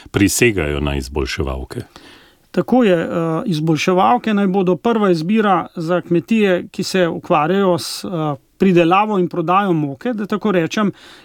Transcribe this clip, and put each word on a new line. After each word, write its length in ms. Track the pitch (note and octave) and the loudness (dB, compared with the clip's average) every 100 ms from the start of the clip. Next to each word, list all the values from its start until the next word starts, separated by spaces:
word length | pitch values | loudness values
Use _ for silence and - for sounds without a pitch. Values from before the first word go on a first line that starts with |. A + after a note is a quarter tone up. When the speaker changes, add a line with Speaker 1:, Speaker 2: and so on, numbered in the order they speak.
| - | -6
Speaker 1:
prisegajo 680 | G2 G2 - A#2+ G2 D2 C#2+ | 0 2 4 2 2 -2 -2
na 160 | C#2+ C#2+ | -2 -4
izboljševalke. 920 | C2+ C#2 C2+ - C2+ C2+ C2+ - - - - - - _ _ | -4 -6 -4 -4 -6 -6 -10 -12 -14 -18 -20 -20 -20 _ _
Speaker 2:
Tako 320 | - F3 B3 | -6 0 2
je, 100 | A3+ | 4
eh, 140 | E3+ - F3 E3 D#3+ - | 2 0 -4 -2 -4 -2
izboljševalke 880 | D3+ D#3+ D3+ - F3+ G#3+ A#3+ A3 | -2 0 0 0 2 2 2 0
naj 140 | G3+ G3+ | 0 0
bodo 280 | G3 F3+ F3+ | 0 0 0
prva 360 | A#3 A3 G3+ | 0 0 2
izbira 560 | E3+ E3 A3 G#3 F#3 - - | 0 0 0 2 0 -2 -8
za 260 | D#3+ F3+ | -2 -2
kmetije, 640 | - E3+ - A3+ G3+ F3+ - | 0 -2 0 0 2 0 -4
ki 120 | - | -8
se 240 | F#3 F#3+ E3 | -4 0 0
ukvarjajo 680 | F3 - D#3+ D#3 F#3+ G3 E3+ | -2 0 0 2 2 2 0
s, 280 | - - G#3 | -4 -10 -8
eh, 300 | F3 D3+ C#3 _ - | -4 -4 -6 _ 0
pridelavo 640 | G3 F3 E3 F#3+ G#3+ G3+ | 4 4 4 4 2 0
in 100 | F3+ | 0
prodajo 440 | F3 E3 F#3 G3+ | -2 0 2 2
moke, 400 | E3 D3 C3+ B3 | 0 -2 -4 -6
da 120 | G#3+ G#3 | -6 -4
tako 260 | G#3 A3 | -2 0
rečem, 400 | F#3 D#3+ - G3+ - - - | 0 -2 0 -2 -4 -14 -20